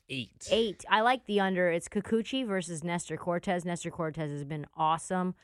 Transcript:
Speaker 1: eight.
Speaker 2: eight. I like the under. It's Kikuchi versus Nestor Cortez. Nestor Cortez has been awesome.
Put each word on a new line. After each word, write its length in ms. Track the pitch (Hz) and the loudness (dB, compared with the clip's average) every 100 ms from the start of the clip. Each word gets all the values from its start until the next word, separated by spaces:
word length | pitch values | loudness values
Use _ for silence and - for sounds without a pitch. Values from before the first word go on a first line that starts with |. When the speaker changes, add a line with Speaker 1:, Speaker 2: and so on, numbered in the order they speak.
| - | -10
Speaker 1:
eight. 400 | 135 117 - - | -8 -8 -10 0
Speaker 2:
eight. 340 | 202 226 170 - | 2 2 -2 2
I 120 | 202 | 4
like 240 | 233 262 - | 6 4 2
the 140 | 202 | 2
under. 280 | 190 185 180 | 4 4 4
It's 200 | 170 - | 2 0
Kikuchi 560 | 214 - 226 214 262 240 | -4 0 0 0 -2 0
versus 360 | 190 170 165 | -2 -2 -4
Nestor 340 | 170 175 - 156 | -2 -4 -4 -6
Cortez. 480 | 180 175 202 175 175 | -2 -2 0 -2 0
Nestor 240 | 175 170 | -4 -4
Cortez 400 | - 160 156 151 | -4 -4 -4 -4
has 140 | 143 143 | -4 -6
been 200 | 156 147 - | -8 -8 0
awesome. 580 | 156 165 - 185 180 180 | 2 2 0 -2 -2 -4